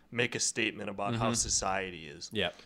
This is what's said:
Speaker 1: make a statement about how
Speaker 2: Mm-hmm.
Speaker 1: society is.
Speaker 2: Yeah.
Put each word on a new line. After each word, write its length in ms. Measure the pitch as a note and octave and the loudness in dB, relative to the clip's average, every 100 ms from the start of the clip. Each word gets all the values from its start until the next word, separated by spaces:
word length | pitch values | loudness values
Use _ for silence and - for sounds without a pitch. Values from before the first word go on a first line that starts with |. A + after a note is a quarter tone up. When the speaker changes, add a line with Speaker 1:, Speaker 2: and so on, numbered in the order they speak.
| - | -6
Speaker 1:
make 260 | A#2 A#2+ A2+ | 0 0 2
a 40 | |
statement 500 | - - A2 G2+ G#2 | 0 2 0 0 -6
about 260 | G2+ G2+ A#2 | -2 0 2
how 100 | A2+ | 2
Speaker 2:
Mm-hmm. 80 | |
Speaker 1:
society 760 | A2+ G#2 - G2 F#2+ F#2+ E2+ D#2 | 2 2 2 2 0 -2 -6 -12
is. 220 | D2 - | -12 -4
Speaker 2:
Yeah. 200 | G#2+ F2 - | 0 0 -2